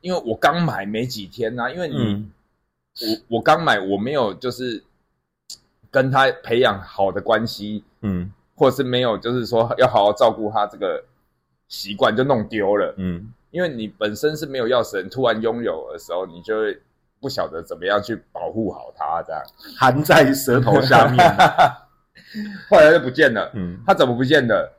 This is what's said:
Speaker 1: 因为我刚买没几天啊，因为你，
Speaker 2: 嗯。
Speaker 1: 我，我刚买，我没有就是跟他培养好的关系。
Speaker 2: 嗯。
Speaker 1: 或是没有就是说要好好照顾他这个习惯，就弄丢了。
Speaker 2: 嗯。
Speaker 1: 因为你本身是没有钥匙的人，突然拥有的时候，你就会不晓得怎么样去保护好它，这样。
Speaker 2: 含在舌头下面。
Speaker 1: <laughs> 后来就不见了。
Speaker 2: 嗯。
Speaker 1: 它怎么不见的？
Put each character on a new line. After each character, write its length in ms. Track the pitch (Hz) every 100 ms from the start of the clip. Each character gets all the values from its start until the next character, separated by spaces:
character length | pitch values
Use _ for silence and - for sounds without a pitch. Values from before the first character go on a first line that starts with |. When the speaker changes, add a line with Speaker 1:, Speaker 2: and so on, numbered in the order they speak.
Speaker 1:
因 120 | 175
为 80 | 180 117
我 100 | 110
刚 260 | 139 170
买 240 | 165 95 101
没 200 | 110 127
几 220 | 113 95
天 300 | - 110 123
啊， 100 | 123
因 100 | 165
为 80 | 170
你， 80 | 135
Speaker 2:
嗯。 340 | 113 101 107 _ _ _ _ _ _ - 110 110 _
Speaker 1:
我， 80 | 113
我 40 |
刚 220 | 156 160
买， 160 | 160 107
我 160 | 95 98
没 160 | 117
有 220 | 147 110
就 160 | 92 127
是 340 | 120 127 110 _ _ _ _ _ _ _ - _ _ _
跟 180 | 135 131
他 200 | 135 135 127
培 160 | - 117
养 220 | 123 98
好 300 | 92 - 98
的 100 | 98
关 240 | 104 110 113
系。 400 | - 104 107 _ _
Speaker 2:
嗯。 300 | 104 90 92 - _ _
Speaker 1:
或 160 | 139
是 100 | 131
没 200 | 123 123
有 140 | 127 101
就 160 | 117
是 140 | 123 113
说 260 | 117 117 -
要 100 | 123
好 160 | 117
好 80 | 101
照 200 | 123 120
顾 200 | 107 107
他 140 | 107 104
这 100 | -
个 240 | 95 73 _ _ _ _ _ _ _
习 260 | - 101
惯， 220 | 101 123 110
就 80 |
弄 220 | 139 127 101
丢 280 | 110 98 104
了。 180 | 85 -
Speaker 2:
嗯。 340 | 92 87 110 - _
Speaker 1:
因 100 | 165
为 80 | 180
你 180 | 120 107
本 280 | _ 107 104
身 200 | 151 151
是 100 | 156
没 120 | 135
有 100 | 117
钥 160 | 123
匙 100 | 113
的 80 | 98
人， 80 | 92
突 160 | 127 120
然 120 | 110
拥 200 | 113 117
有 260 | 113 80 62
的 60 | 82
时 120 | -
候， 140 | 87 92
你 160 | 85
就 180 | 87 110
会 220 | 107 95 _ _ _ _
不 80 | 135
晓 180 | - 80
得 140 | 80
怎 160 | 85 85
么 80 | 92
样 160 | 104
去 180 | 101 104 _
保 200 | - 82
护 200 | 101 104
好 200 | - 58 -
它， 240 | 76 82
这 100 | 80
样。 100 | 78 - _ - -
Speaker 2:
含 260 | 131 131
在 300 | 151 156 135
舌 260 | 139 - 123
头 220 | 123 139
下 260 | 131 120 117
面。 100 | 127
Speaker 1:
<laughs> 1500 | 175 196 165 - 143 - _ _ _ _ _ 214 208 196 -
后 100 | 165
来 140 | 151
就 80 | 165
不 120 | 127
见 200 | 127 147
了。 200 | 107 87
Speaker 2:
嗯。 240 | 107 90 90 113
Speaker 1:
它 80 |
怎 140 | 190 135
么 80 | 120
不 80 |
见 220 | 131 151 120
的？ 260 | 98 78